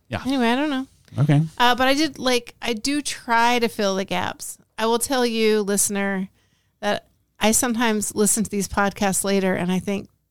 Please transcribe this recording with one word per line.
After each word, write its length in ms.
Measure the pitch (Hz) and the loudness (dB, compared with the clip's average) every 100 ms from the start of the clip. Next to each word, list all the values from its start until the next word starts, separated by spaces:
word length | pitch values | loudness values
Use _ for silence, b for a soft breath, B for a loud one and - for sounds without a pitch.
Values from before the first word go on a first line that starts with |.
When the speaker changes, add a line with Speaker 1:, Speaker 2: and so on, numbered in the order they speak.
| - | -8
Speaker 1:
Yeah. 120 | 110 254 | -6 -2
Speaker 2:
anyway, 220 | 269 233 | 0 2
I 80 | 247 | 2
don't 120 | 302 | 0
know. 160 | 269 269 _ _ - | -2 -6 _ _ -2
Speaker 1:
Okay. 220 | 147 147 160 - | 2 4 2 2
Speaker 2:
Uh, 180 | 240 240 | 2 4
but 100 | 262 | 2
I 60 | |
did, 240 | 277 311 269 | 2 0 -2
like, 360 | 254 247 240 - | 0 0 -2 -8
I 140 | 233 | -6
do 260 | 226 269 294 | -4 -4 -4
try 580 | 277 - - 233 233 247 | -4 -8 0 2 4 2
to 80 | 226 | 0
fill 260 | - 202 190 | 0 -2 -2
the 80 | |
gaps. 540 | 196 180 - - - - _ - | -2 -4 -4 -8 -12 -16 _ -4
I 100 | 220 | 0
will 120 | 233 | 0
tell 260 | - 262 | 0 0
you, 380 | 240 226 220 214 | 0 2 2 2
listener, 680 | 202 202 - 202 196 196 190 _ _ _ _ _ | 2 0 0 -2 -2 -4 -6 _ _ _ _ _
that 260 | 208 208 - _ _ - | -4 -4 -6 _ _ -2
I 140 | 214 | 2
sometimes 600 | 220 254 226 240 214 202 - | 2 0 0 0 0 -2 0
listen 260 | 202 226 | 2 2
to 80 | 202 | -2
these 160 | 202 185 | -4 -2
podcasts 560 | - 202 190 202 180 | 0 -2 0 -2 0
later 320 | 196 196 190 | 0 0 2
and 160 | 185 175 | 0 0
I 80 | 185 | -2
think, 300 | 185 196 - _ _ | -2 -6 -8 _ _